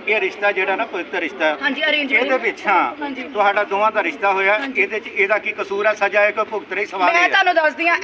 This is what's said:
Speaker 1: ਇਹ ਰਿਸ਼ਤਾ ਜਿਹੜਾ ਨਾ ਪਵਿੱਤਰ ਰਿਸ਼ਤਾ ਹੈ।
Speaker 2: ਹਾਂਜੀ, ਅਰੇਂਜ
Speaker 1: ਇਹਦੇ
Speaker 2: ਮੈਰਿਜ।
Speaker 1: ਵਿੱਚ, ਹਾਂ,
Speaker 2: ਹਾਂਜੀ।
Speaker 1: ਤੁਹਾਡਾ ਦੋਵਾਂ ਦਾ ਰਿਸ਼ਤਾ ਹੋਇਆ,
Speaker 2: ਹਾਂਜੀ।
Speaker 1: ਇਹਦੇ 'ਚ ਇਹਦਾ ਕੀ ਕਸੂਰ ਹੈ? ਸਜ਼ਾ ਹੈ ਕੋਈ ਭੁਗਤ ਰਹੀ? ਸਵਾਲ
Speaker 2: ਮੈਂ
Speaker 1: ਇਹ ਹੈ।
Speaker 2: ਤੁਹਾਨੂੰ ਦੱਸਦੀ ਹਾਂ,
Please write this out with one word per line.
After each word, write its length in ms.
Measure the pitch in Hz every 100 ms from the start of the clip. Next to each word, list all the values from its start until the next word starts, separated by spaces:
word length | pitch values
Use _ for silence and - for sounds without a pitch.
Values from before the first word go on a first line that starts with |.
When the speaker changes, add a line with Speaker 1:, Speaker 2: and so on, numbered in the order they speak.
| -
Speaker 1:
ਇਹ 120 | 214
ਰਿਸ਼ਤਾ 320 | 190 202 202
ਜਿਹੜਾ 240 | 190 185 190
ਨਾ 100 | 226
ਪਵਿੱਤਰ 340 | 190 170 190
ਰਿਸ਼ਤਾ 260 | 160 - 156
ਹੈ। 120 | 151
Speaker 2:
ਹਾਂਜੀ, 220 | 277 269
ਅਰੇਂਜ 300 | 311 302 285
Speaker 1:
ਇਹਦੇ 160 | 220 269
Speaker 2:
ਮੈਰਿਜ। 140 | 254
Speaker 1:
ਵਿੱਚ, 240 | 233 - 208
ਹਾਂ, 340 | 180 135 110
Speaker 2:
ਹਾਂਜੀ। 220 | 285 269
Speaker 1:
ਤੁਹਾਡਾ 400 | 247 208 202 202
ਦੋਵਾਂ 280 | 202 196 214
ਦਾ 120 | 214
ਰਿਸ਼ਤਾ 300 | 175 143 202
ਹੋਇਆ, 260 | 190 196 214
Speaker 2:
ਹਾਂਜੀ। 220 | 269 202
Speaker 1:
ਇਹਦੇ 180 | 196 214
'ਚ 80 | -
ਇਹਦਾ 300 | 208 196 147
ਕੀ 140 | 107
ਕਸੂਰ 360 | 104 - 202 208
ਹੈ? 60 |
ਸਜ਼ਾ 280 | - 202 202
ਹੈ 100 | 208
ਕੋਈ 140 | 208 214
ਭੁਗਤ 280 | 214 -
ਰਹੀ? 120 | 190 208
ਸਵਾਲ 280 | 392 349
Speaker 2:
ਮੈਂ 60 | 339
Speaker 1:
ਇਹ 40 |
ਹੈ। 60 | 359
Speaker 2:
ਤੁਹਾਨੂੰ 260 | 392 370 330
ਦੱਸਦੀ 320 | 311 294 330
ਹਾਂ, 100 | 339